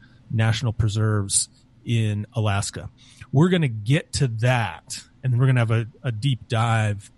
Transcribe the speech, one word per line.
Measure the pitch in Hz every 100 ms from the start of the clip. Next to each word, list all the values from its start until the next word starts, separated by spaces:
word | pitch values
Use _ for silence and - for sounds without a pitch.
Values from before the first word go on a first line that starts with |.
| - - -
national | 113 110 107 123
preserves | 110 113 107 110 107 98 - - _ _ _
in | - 117 110 104 101
Alaska. | - 107 98 - - 78 - - - -
We're | 135 180
gonna | 180 147
get | 110 104 151 -
to | - 139
that, | 110 123 123 101 78 - - - _
and | 127 120
we're | 135
gonna | 127
have | 117
a, | 113 110 -
a | 135
deep | 110 143 127 -
dive | 113 117 113 107 101 -